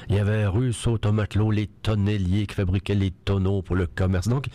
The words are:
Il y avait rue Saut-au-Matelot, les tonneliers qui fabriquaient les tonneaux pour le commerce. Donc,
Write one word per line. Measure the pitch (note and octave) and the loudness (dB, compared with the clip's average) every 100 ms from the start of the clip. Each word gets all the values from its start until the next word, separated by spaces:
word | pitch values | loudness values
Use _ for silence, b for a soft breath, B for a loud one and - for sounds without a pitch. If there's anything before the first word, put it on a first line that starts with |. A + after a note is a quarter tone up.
| B | B
Il | G2 | 0
y | |
avait | G2+ G#2+ G#2 | 2 0 0
rue | G2+ B2+ | 0 0
Saut-au-Matelot, | A2+ A#2+ A2+ G#2 G#2+ G2+ G2+ G#2+ | 0 -2 0 0 0 0 0 2
les | G#2+ G2+ | 2 -2
tonneliers | - - G#2+ G2+ G#2+ F2+ G2+ G2+ | -4 -2 0 2 2 2 0 0
qui | - | -2
fabriquaient | F#2 G2 - G2+ | 0 0 0 0
les | G2 | 0
tonneaux | - - G2 F#2+ G2 | -2 -2 0 0 0
pour | E2+ F#2 | -2 -2
le | F2 | -2
commerce. | - F#2+ F#2 G2+ | -2 0 0 0
Donc, | C3+ - | -2 -4